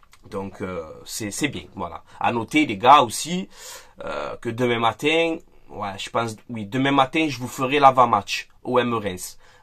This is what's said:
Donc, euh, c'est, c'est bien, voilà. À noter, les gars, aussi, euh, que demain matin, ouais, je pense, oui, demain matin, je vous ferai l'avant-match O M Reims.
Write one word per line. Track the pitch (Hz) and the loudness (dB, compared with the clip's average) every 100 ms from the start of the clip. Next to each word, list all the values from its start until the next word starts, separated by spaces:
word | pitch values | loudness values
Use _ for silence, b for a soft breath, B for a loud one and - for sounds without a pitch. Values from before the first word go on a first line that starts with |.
| _ - 104 | _ -20 -12
Donc, | 98 98 - | -10 -10 -10
euh, | 95 87 78 82 | -8 -8 -10 -14
c'est, | - - 104 | -12 -8 -8
c'est | - 151 | -4 -4
bien, | - - | -6 -12
voilà. | - 85 80 - B | -10 -10 -12 -16 B
À | 107 | -2
noter, | 117 107 151 | -2 0 0
les | 151 95 | 0 2
gars, | 120 147 | 8 8
aussi, | 120 - 151 180 190 B B B B B | 6 -2 -6 -6 -6 B B B B B
euh, | - 73 - - | -10 -8 -8 -8
que | 117 | -6
demain | 113 123 117 | -2 0 2
matin, | 113 - 147 165 165 165 - - - | 0 0 0 2 0 -2 -10 -20 -16
ouais, | 95 101 95 | -10 -10 -10
je | - | -6
pense, | 117 113 107 - | -4 -4 -6 -12
oui, | 117 | -10
demain | 101 131 139 | -6 -2 2
matin, | 139 131 160 156 | 4 2 0 -2
je | 120 | -4
vous | 123 | -8
ferai | - 131 143 | -6 0 6
l'avant-match | 139 127 120 104 - - - _ | 6 8 4 4 0 -8 -8 _
O | - 123 | -2 0
M | 120 | 2
Reims. | 117 101 90 - - b b | -2 -4 -8 -10 -16 b b